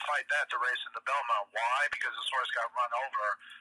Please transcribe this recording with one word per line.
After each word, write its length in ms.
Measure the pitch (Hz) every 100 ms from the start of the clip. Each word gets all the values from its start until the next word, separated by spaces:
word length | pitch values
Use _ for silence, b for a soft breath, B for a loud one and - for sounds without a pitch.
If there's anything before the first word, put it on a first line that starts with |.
| -
fight 200 | 147 -
that 160 | 151 139 123
to 20 |
race 200 | 123 123 -
in 80 | -
the 80 |
Belmont. 480 | - 139 135 110 101
Why? 280 | 107 117 131 143
Because 240 | - 123 117
his 140 | -
horse 200 | 131 123 127
got 160 | 117
run 200 | - - 120
over 320 | 131 - 104 - B B